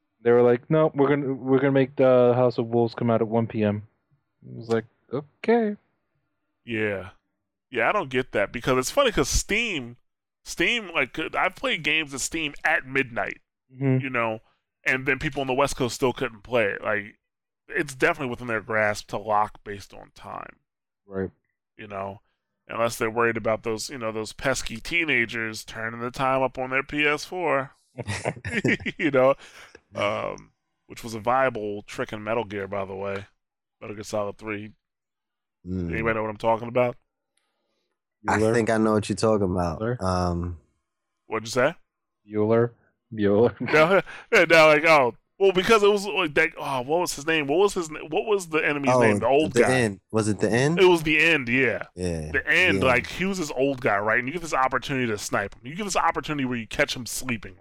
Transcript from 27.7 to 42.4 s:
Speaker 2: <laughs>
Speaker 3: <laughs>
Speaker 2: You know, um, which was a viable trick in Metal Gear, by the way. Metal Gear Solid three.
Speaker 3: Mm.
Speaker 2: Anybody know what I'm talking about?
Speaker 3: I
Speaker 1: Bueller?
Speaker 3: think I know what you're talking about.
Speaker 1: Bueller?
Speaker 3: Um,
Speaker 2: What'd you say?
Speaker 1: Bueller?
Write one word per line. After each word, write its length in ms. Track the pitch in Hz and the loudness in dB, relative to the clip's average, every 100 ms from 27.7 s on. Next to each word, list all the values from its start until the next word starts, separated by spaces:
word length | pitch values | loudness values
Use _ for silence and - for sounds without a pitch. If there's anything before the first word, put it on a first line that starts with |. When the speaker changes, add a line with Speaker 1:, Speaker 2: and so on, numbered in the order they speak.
| _ _ - | _ _ -12
Speaker 2:
<laughs> 80 | 104 | -8
Speaker 3:
<laughs> 920 | 98 - - - 226 - - 214 - | -6 -6 -6 -6 -2 0 -2 -4 -4
Speaker 2:
You 140 | 165 | 0
know, 240 | 135 131 139 - - - - _ 101 | 4 4 2 -4 -20 -20 -20 _ -4
um, 560 | 101 107 110 98 107 _ _ _ - | -2 -2 -6 -8 -14 _ _ _ -20
which 160 | - | -16
was 100 | 120 110 | -12 -6
a 40 | |
viable 600 | 107 131 131 113 104 104 | 0 2 2 0 -6 -8
trick 300 | - - 123 | -10 -8 -8
in 100 | 107 | -6
Metal 200 | 107 117 104 | -4 -4 -2
Gear, 220 | 101 95 | -6 -6
by 180 | 98 95 | -6 -6
the 100 | 95 | -6
way. 300 | 98 98 101 _ _ _ _ _ | -6 -6 -10 _ _ _ _ _
Metal 140 | 113 104 | -14 -12
Gear 80 | |
Solid 340 | 104 107 101 98 | -6 -4 -4 -6
three. 340 | 110 104 107 - _ _ _ _ _ _ _ _ 90 | -8 -8 -10 -18 _ _ _ _ _ _ _ _ -8
Speaker 3:
Mm. 240 | 92 87 | -6 -4
Speaker 2:
Anybody 240 | 101 113 110 | -2 -2 -2
know 60 | |
what 60 | 110 | -4
I'm 80 | 104 | -4
talking 300 | 113 110 117 | 0 0 0
about? 280 | 123 123 - _ _ _ _ _ _ _ _ _ _ _ _ 90 | 0 0 -2 _ _ _ _ _ _ _ _ _ _ _ _ -4
Speaker 3:
I 100 | 101 | 0
Speaker 1:
Bueller? 160 | 110 | 2
Speaker 3:
think 160 | 117 110 | 2 2
I 80 | 110 | 2
know 160 | 110 | 2
what 160 | 107 104 | 2 0
you're 60 | 101 | 0
talking 340 | 113 107 95 | 2 2 0
about. 280 | 90 87 76 | 0 -2 -4
Speaker 1:
Bueller? 220 | 110 123 | -6 -4
Speaker 3:
Um, 560 | 92 92 90 87 87 85 _ _ _ _ _ _ - | -2 0 0 -2 -6 -10 _ _ _ _ _ _ -8
Speaker 2:
What'd 200 | 110 113 | -8 -4
you 40 | |
say? 220 | 120 135 175 _ _ _ _ 104 | 0 0 -2 _ _ _ _ -8
Speaker 1:
Bueller? 420 | 104 | -2